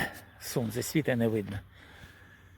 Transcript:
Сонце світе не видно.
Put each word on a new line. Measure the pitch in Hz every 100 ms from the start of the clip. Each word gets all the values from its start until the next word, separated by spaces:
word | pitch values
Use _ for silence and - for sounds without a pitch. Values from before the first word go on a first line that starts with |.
| - - - -
Сонце | - - 113 113
світе | 120 160 135 123
не | 117
видно. | 110 101 101 - - - - - - - - -